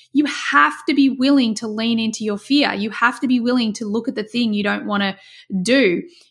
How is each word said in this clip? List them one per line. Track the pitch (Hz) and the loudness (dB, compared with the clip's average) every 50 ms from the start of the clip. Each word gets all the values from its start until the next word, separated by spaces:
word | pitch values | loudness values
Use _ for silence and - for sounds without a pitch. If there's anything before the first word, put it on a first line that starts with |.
| - _ | -20 _
you | - 269 294 | 0 0 0
have | 277 - - - - - 285 294 302 302 - - | 0 -2 -6 -6 -2 2 2 2 2 0 -4 -4
to | - 302 | -2 2
be | 262 277 269 | 2 2 2
willing | 240 254 254 269 285 277 254 226 214 | 2 2 2 2 4 4 2 2 -2
to | 208 - 220 | -4 -6 -6
lean | 214 214 226 233 233 226 | -6 -4 -2 -2 0 0
into | 226 220 220 - 220 | -2 -2 -4 -4 -4
your | 214 208 202 | -4 -6 -6
fear. | - - 269 294 285 - - | -2 0 2 2 2 2 0
You | 202 202 220 | -2 -4 -6
have | 208 - - 240 254 - | -4 0 0 0 0 -2
to | - 247 | 0 0
be | 254 247 | 0 2
willing | 226 240 247 254 240 220 208 | 2 2 0 2 0 0 -2
to | - 226 | -4 -6
look | 208 202 233 226 - | -4 -4 -4 -4 -4
at | - | -6
the | - 208 | -6 -8
thing | 214 - 240 240 226 208 | -4 -2 -2 0 0 0
you | 208 208 | 0 0
don't | 202 202 208 - | -2 -2 -4 -4
wanna | 214 208 202 202 196 190 - - - - - - _ 214 190 180 | -4 -2 -2 -2 -2 -4 -6 -14 -20 -20 -20 -12 _ -4 -4 0
do. | 190 240 277 262 190 170 - - - - _ _ _ | 2 4 4 4 4 2 0 -2 -8 -14 _ _ _